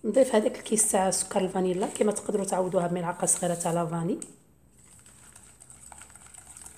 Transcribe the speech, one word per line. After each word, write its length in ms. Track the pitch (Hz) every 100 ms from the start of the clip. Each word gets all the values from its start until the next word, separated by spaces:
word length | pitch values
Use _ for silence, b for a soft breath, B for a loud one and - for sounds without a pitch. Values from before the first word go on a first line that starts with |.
نضيف 320 | 220 254 254 220
هذاك 220 | 233 -
الكيس 340 | - 220 -
تاع 200 | 202 190
سكر 300 | 180 - 202
الفانيلا، 460 | 185 185 185 180 240
كما 240 | - 214
تقدروا 340 | 202 - 202 190
تعوضوها 420 | 185 185 175 175
بملعقة 380 | 175 170 175 175
صغيرة 280 | - 175
تاع 180 | 170 175
لافاني. 480 | 170 170 170 165 320 - - _ _ _ _ - - - - - - - - - - - - - - - - - - -